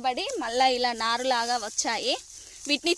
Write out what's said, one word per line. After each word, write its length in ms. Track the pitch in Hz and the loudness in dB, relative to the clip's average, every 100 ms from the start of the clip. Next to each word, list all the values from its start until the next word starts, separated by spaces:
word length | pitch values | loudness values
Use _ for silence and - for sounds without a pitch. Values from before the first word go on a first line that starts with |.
పడి 220 | 254 254 392 480 | -2 -2 -2 -2
మళ్ళా 260 | 240 240 262 | -2 4 4
ఇలా 160 | 247 247 233 | 4 0 0
నారులాగా 560 | 226 240 262 240 240 247 | 0 0 2 2 2 -2
వచ్చాయి. 480 | 214 - 285 220 247 311 - - - - 277 | -2 -2 -2 0 0 -2 -4 -18 -18 -8 -2
వీటిని 260 | 294 339 | 0 2